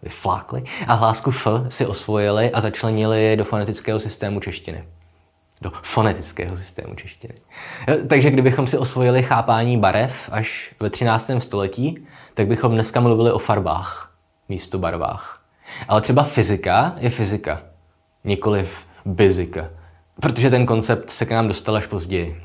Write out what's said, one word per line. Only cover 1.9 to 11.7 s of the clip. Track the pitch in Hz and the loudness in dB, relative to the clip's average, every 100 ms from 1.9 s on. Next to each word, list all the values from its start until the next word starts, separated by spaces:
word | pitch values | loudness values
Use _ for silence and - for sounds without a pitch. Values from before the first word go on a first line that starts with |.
| 101 - 107 104 104 117 | -2 -2 0 2 2 2
a | 120 | 2
začlenili | 107 - 113 110 110 110 110 107 | -2 -2 -2 0 2 4 4 2
do | 101 | 0
fonetického | 107 101 107 - 110 | -2 -2 -4 -4 -4
systému | 107 - 104 101 | -4 -6 -6 -4
češtiny. | 98 90 - 85 82 - _ _ _ _ _ _ | -6 -10 -12 -12 -14 -20 _ _ _ _ _ _
Do | - - | -12 -12
fonetického | - - 110 101 82 - 95 90 | -4 2 2 0 -8 -10 -8 -8
systému | 92 - - - | -12 -14 -14 -14
češtiny. | 95 - 117 120 _ - - - - | -16 -18 -20 -20 _ -20 -18 -10 0
Jo, | 151 127 | 0 4
takže | 143 139 | 4 6
kdybychom | 131 131 127 127 | 6 4 4 0
si | 131 | 0
osvojili | 127 - 123 127 | -2 2 4 4
chápání | 127 120 117 113 117 123 | 4 2 2 2 4 4
barev | 98 95 127 127 - | 4 2 0 -4 -6
až | 107 110 - - - | -4 -4 -8 -14 -6
ve | 107 | -6
třináctém | - 120 113 - 127 | 0 2 2 0 -4
století, | - 104 98 | -2 -2 -4